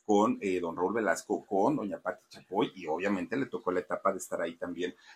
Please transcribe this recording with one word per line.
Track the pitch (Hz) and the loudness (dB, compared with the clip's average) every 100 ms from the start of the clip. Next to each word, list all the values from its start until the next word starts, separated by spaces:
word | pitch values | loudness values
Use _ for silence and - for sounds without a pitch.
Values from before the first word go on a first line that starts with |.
| - | 2
con, | 101 110 123 | 6 6 2
eh, | 98 92 | 0 0
don | 85 | -2
Raúl | 85 92 | 0 0
Velasco, | 113 104 80 - 95 - | 0 0 0 0 -4 0
con | 98 113 147 | 2 2 2
doña | 104 82 | -2 -6
Pati | 92 - _ | -6 -8 _
Chapoy, | - - 95 127 | -20 -4 0 0
y | 95 82 | -2 -4
obviamente | 80 98 98 82 131 | -2 0 0 -2 -4
le | 135 | -4
tocó | 90 - | -4 -2
la | 90 | -2
etapa | - 87 98 | -2 -2 0
de | 95 | -2
estar | - 90 | -4 -4
ahí | 85 82 | -4 -6
también | 90 85 87 - - | -6 -4 -4 -6 -16